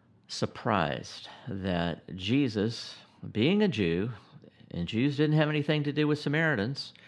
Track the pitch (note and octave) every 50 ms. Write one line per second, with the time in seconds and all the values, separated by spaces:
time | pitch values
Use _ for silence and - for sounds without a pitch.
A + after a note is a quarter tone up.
0 | _ _ - _ _ - - - - - - - - A#2+ G#2+ G2 E2 C#2+ C2+ A#1+
1 | - - - - - - - - - - G2 G2 F#2 F#2+ F2 E2+ E2+ E2+ D#2 -
2 | - - - F#2 F2+ G2 A#2+ C#3+ C#3+ B2 G#2 G#2+ G2 A2+ A#2 - - - - -
3 | - - - - - G#2 - G#2 A2+ D#3 G3 G#3 G#3+ G3+ C3+ A2+ G2 E2+ E2 F2
4 | G2+ B2 A#2+ - - - - - - - - - - - - E2+ F2 - - A2
5 | B2+ C#3+ C#3 B2+ D3+ D3+ D3+ D#3 D3+ D3+ D3+ D3+ C#3+ - D#3 D3+ C#3+ D3 C#3 D3+
6 | D3+ D3 D3+ C#3+ - D3 C#3+ D#3 E3 D#3+ D3 G#2+ G2 A#2+ C#3 - - - - -
7 | -